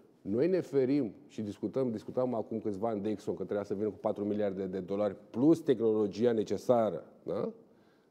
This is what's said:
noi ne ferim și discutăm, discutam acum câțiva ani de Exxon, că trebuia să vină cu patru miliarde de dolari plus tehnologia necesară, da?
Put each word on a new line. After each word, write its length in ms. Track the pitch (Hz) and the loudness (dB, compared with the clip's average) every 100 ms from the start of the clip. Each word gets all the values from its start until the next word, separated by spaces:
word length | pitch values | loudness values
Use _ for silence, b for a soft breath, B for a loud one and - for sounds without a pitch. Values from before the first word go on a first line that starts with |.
| B _ | B _
noi 260 | 95 110 170 | -2 0 2
ne 120 | 185 | 2
ferim 540 | - 139 127 143 113 - - | 2 2 4 2 0 -6 -12
și 160 | - | -8
discutăm, 480 | 104 95 104 131 127 | -8 -4 -4 -2 -2
discutam 440 | 107 - 127 127 | -4 -4 -2 0
acum 260 | 117 - 113 | -2 -4 -4
câțiva 280 | 107 95 113 | -4 -2 -2
ani 120 | 107 | -2
de 80 | 104 | -2
Exxon, 260 | 104 - | -2 -4
că 100 | 87 | -4
trebuia 200 | 92 101 | -2 -2
să 100 | 101 | -2
vină 140 | 98 107 | -2 -2
cu 100 | 95 | 0
patru 240 | 110 101 | -2 0
miliarde 420 | 104 107 104 95 95 | -2 0 -2 -2 -4
de 120 | 95 | -4
dolari 380 | 90 101 104 95 - | -2 0 -2 -4 -8
plus 300 | 113 147 160 | 2 4 4
tehnologia 720 | 147 110 113 107 104 95 120 | 2 2 2 2 0 2 2
necesară, 720 | 110 95 98 - 120 107 85 - - | 2 0 0 2 4 2 -2 -10 -12
da? 300 | - 95 226 - b b b b b | -6 -4 -4 -8 b b b b b